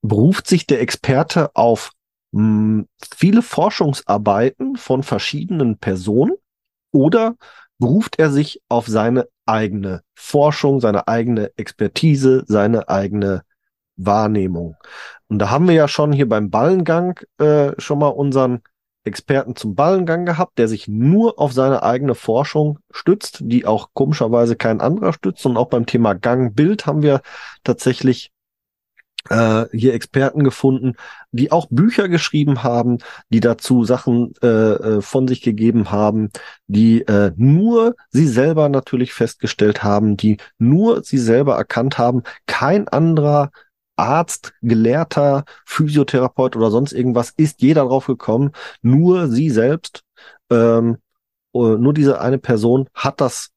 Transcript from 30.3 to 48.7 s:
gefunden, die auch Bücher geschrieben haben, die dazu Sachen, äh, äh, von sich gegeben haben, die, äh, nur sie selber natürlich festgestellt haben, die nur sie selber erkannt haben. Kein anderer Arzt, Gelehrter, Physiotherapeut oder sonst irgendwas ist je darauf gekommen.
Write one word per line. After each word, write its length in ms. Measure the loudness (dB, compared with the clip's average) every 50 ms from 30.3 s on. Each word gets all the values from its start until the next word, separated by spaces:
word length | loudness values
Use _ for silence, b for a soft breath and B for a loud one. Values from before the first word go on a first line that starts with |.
| 0 0 0
gefunden, 500 | 0 0 0 0 0 0 0 -2 -4 -6 B B B B B B B
die 200 | -4 -4 -2 0
auch 140 | 0 -2 -2 -2
Bücher 380 | 0 2 2 2 2 0 -2 0
geschrieben 540 | -2 -2 -2 -2 -2 0 0 0 0 0
haben, 360 | 0 -2 0 0 0 0 -2 -4 B B B B B _
die 100 | 0 2
dazu 440 | 2 2 0 0 -2 0 2 2 2
Sachen, 480 | 2 0 -2 0 0 0 0 0 -2 -6 _
äh, 40 | 0
äh, 560 | 2 2 4 2 2 0 0 -2 -2 -2 -2
von 260 | -4 -2 -2 -2 0 0
sich 140 | -2 -2
gegeben 480 | -2 -4 -2 0 0 2 2 2 -2 0
haben, 400 | -2 0 0 0 0 -2 -4 -4 B B B B B B _
die, 360 | _ 0 2 4 4 4 2
äh, 300 | 2 2 2 2 2 2 0
nur 580 | 2 2 4 4 4 2 2 2 2 2 0 -2 b b b
sie 160 | 0 2 2 2
selber 400 | 2 2 2 2 2 2 0 2
natürlich 440 | 0 -2 -2 -2 -2 -2 -2 -4
festgestellt 720 | -2 -4 -4 -4 -4 _ -8 -8 -2 0 0 0 0 0
haben, 340 | -2 0 0 2 2 0 -2
die 220 | 0 0 0 0 0 B B B _
nur 440 | 2 2 4 4 4 2 0 -2
sie 160 | -4 -4 -4 -2
selber 380 | 2 2 2 4 4 2 0
erkannt 420 | -2 -4 _ -4 -2 -2 -2 -2 0
haben. 240 | 0 0 0 -2 B B B B _
Kein 420 | -8 -6 -2 0 0 0 0 0 -2
anderer 640 | 0 0 2 2 2 2 2 2 2 0 0 -2 b b b b _ _ _ _ _
Arzt, 560 | -4 -2 0 0 -2 -2 -4 -8 -14 -14 -20 _ _
Gelehrter, 840 | -2 0 2 2 2 2 0 0 -2 -2 -2 0 2 2 0 0 -4 B B B B
Physiotherapeut 880 | -12 -2 -2 -2 0 2 0 0 2 0 -2 -2 -2 _ -2 -2 -2 0
oder 140 | 0 0 2
sonst 220 | 2 0 -2 -2
irgendwas 380 | -4 -2 -2 0 0 0 -2 -2 _
ist 240 | 0 0 0 0 _
je 120 | 2 2 4
darauf 320 | 4 2 2 0 -2 -2
gekommen. 460 | -2 -6 -4 -2 -2 0 0 0 -2 B B B B